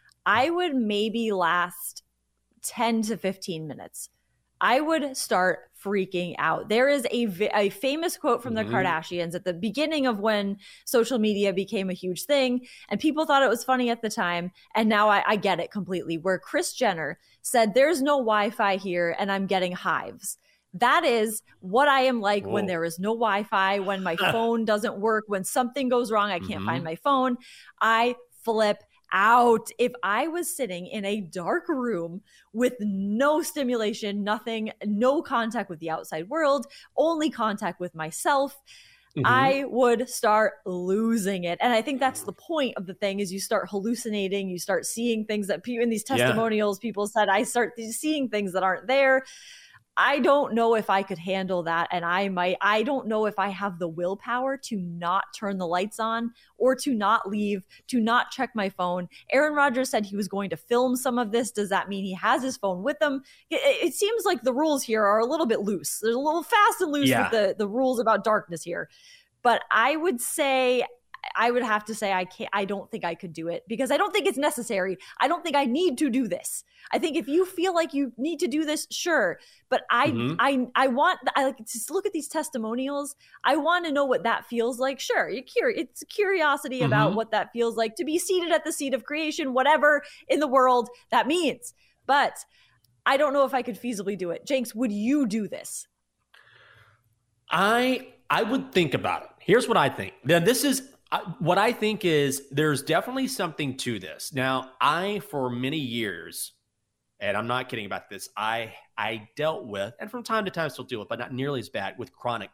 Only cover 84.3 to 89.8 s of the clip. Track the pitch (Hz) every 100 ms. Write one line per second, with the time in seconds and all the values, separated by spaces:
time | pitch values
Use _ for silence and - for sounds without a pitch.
84.3 | - - 233 226 240 269 269 - 403 165
85.3 | 226 - 480 277 - 240 - - - 392
86.3 | 381 302 285 294 262 135 107 - 208 220
87.3 | 214 - 233 233 214 226 285 320 330 -
88.3 | 370 339 311 311 - 277 240 - 302 311
89.3 | 302 269 254 277 302